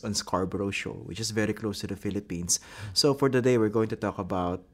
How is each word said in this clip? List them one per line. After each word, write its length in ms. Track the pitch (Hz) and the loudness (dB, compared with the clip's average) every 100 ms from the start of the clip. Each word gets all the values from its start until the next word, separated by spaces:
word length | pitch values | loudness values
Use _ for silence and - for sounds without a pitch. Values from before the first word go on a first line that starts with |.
on 100 | 110 | -2
Scarborough 580 | 101 - 90 92 95 98 | -4 -2 -2 0 -2 -4
Shoal, 320 | 98 - - 113 | -4 -6 -10 -10
which 160 | 104 | -6
is 100 | 110 | -4
very 220 | 110 104 | -2 -2
close 260 | 104 110 101 | -2 -4 -4
to 80 | 101 | -6
the 80 | 98 | -6
Philippines. 640 | 104 98 - 87 87 - - - 104 | -4 -4 -6 -6 -2 -2 -4 -14 -4
So 220 | - 147 | 2 4
for 160 | 135 135 | 4 4
today, 280 | 127 123 123 | 4 6 6
we're 140 | 107 | 6
going 160 | 113 110 | 4 2
to 80 | 113 | 0
talk 240 | 104 92 | -4 -4
about 440 | 90 95 90 90 - | -2 0 0 -2 -8